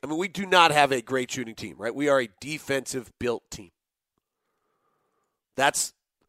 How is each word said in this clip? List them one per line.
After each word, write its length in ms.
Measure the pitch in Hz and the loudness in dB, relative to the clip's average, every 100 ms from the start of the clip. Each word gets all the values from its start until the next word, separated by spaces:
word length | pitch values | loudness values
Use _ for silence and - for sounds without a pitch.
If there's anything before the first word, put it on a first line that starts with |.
I 40 | 135 | -6
mean, 100 | 160 | -4
we 100 | 190 | -4
do 160 | 170 196 | -6 2
not 260 | 185 165 | 6 6
have 200 | 151 143 | 6 4
a 100 | 131 | 2
great 300 | 113 131 127 | -2 -4 -4
shooting 240 | - 113 110 | -6 -10 -10
team, 200 | 107 69 | -12 -8
right? 160 | 110 | -8
We 140 | 120 147 | -2 2
are 140 | 139 | 2
a 80 | 117 - | 0 -8
defensive 720 | 127 151 - 135 120 135 110 _ | -12 -10 -4 -4 -4 -8 -10 _
built 300 | 120 113 - | -4 -4 -8
team. 200 | - 90 _ _ _ _ _ _ _ _ _ _ _ _ _ _ _ _ _ _ - | -18 -18 _ _ _ _ _ _ _ _ _ _ _ _ _ _ _ _ _ _ 0
That's, 360 | 139 - - - _ _ | 0 2 -6 -10 _ _